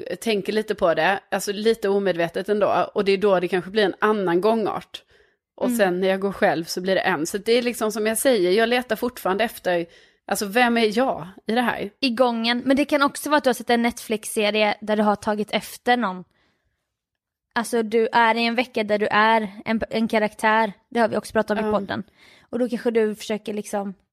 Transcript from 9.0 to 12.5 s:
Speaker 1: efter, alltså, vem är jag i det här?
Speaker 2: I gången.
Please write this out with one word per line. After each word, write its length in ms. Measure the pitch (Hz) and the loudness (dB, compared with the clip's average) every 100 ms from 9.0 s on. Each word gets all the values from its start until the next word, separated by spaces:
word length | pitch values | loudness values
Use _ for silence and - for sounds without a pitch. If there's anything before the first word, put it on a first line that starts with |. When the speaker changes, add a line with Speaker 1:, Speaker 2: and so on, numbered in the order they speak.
| 214 - 180 196 | -4 -4 -2 -2
Speaker 1:
efter, 420 | 226 - 180 175 170 - _ _ - | -2 -4 -2 -2 -4 -12 _ _ -8
alltså, 200 | 185 202 | -6 -2
vem 300 | 220 240 233 | 2 2 2
är 200 | 220 208 | 2 0
jag 300 | 262 175 180 - - | -2 -4 -10 -12 -4
i 60 | |
det 80 | 226 | -2
här? 280 | 233 - 202 - | -2 -4 -8 -4
Speaker 2:
I 100 | 269 | -2
gången. 520 | 226 247 233 226 | 2 2 2 -2